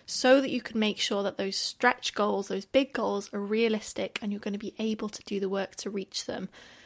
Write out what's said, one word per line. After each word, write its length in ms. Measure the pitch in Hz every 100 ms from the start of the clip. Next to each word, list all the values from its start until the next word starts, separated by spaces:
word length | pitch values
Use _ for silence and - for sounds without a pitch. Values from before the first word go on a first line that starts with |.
| -
so 340 | - 254 277
that 100 | 269
you 100 | 247
can 180 | - 220
make 220 | 214 -
sure 240 | - 202
that 140 | 196 -
those 180 | 196 -
stretch 580 | - - 247 - -
goals, 320 | - 208 196 196
those 200 | 196 -
big 260 | 269 277
goals, 360 | - 202 202 196
are 80 | 208
realistic 800 | 202 220 226 214 - - - -
and 80 | 208
you're 80 | 202
gonna 200 | 214 202
be 160 | 202 -
able 300 | 220 214 208
to 140 | -
do 160 | - 196
the 80 | 190
work 260 | 190 185 -
to 140 | 196
reach 360 | 208 190 - -
them. 220 | 233 185 - - -